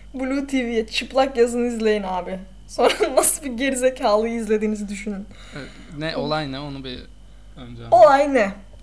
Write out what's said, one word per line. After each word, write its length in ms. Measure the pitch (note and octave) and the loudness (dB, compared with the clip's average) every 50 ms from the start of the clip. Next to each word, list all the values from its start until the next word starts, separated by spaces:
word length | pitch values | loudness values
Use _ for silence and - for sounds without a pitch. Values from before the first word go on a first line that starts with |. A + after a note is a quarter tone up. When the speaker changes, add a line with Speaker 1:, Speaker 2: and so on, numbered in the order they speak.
| - - - | -20 -14 -8
Speaker 1:
Blue 340 | B3+ C4 B3+ C4+ C#4+ C#4 | -6 -4 -2 -2 -4 -4
T 180 | C#4 C#4 C4 B3 | -2 -2 -2 -2
V'ye 220 | A#3 A#3 A3 A3 | 0 -2 -2 -2
çıplak 500 | - - - C4+ - - C4+ C4+ C4+ C4+ | -2 -6 -6 -6 -2 2 2 2 2 4
yazın, 260 | A#3 A#3 B3 A#3 A#3+ A#3+ | 2 2 4 4 0 -2
izleyin 380 | B3 A#3+ A3 A3 G#3+ G#3 G#3 G3 | -2 -2 0 2 2 2 2 0
abi. 360 | F#3 F#3 F3+ F3 F3+ F#3+ F#3 - - - - - | -2 -4 -4 -4 -6 -8 -10 -10 -16 -18 -20 -18
Sonra 260 | - - - B3 - - - G#4 | -12 0 2 4 4 4 2 0
<laughs> 120 | D#4+ C4 | 2 4
nasıl 280 | D4 E4+ - - - - | 4 4 4 2 0 -4
bir 60 | C4+ | -6
gerizekalıyı 840 | A#3+ A3+ C#4 C4+ C4+ B3 B3+ B3+ B3+ - C#4 A3 G#3 G#3+ A3 A#3 A#3 | -4 -2 -2 -2 0 2 2 0 0 2 2 2 2 2 2 0 -2
izlediğinizi 540 | A#3 A3+ G3+ A3 G#3+ A3 G#3+ G#3+ G#3 G#3 G3 | -4 -2 0 0 0 2 0 -2 -2 -6 -8
düşünün. 360 | G#3 G3 - G#3+ G3+ G3 G3+ - - - - - - | -8 -8 -8 -8 -8 -8 -10 -12 -16 -18 -20 -16 -14
Speaker 2:
Evet, 120 | D3 C3 - - - - - - | -14 -14 -14 -16 -18 -18 -16 -10
ne, 180 | C#3+ D#3 D#3+ - | -6 -6 -4 -4
Speaker 1:
Of. 60 | C3+ C#3 | -4 -2
Speaker 2:
olay 280 | D3 D3+ D#3 D3+ C3+ | -2 -2 -2 -2 -4
ne? 80 | C3+ C3+ | -6 -8
Onu 240 | D3 D3 C#3 C3+ C3 | -8 -10 -10 -10 -10
bir 160 | C3 B2 - - - - - - - - - - - - | -10 -12 -12 -14 -18 -20 -20 -20 -20 -20 -20 -20 -20 -18
önce 280 | - B3+ A#3 A#3+ - - | -18 -16 -16 -16 -14 -2
anlat. 80 | A#2 - | 2 6
Speaker 1:
Olay 400 | F4 E4+ D4 C#4 C#4 C#4+ C#4+ C4+ | 8 8 8 8 6 4 2 2
ne? 200 | B3 G#3 G3 G3 - - - - - | 2 2 0 -2 -10 -16 -20 -18 -6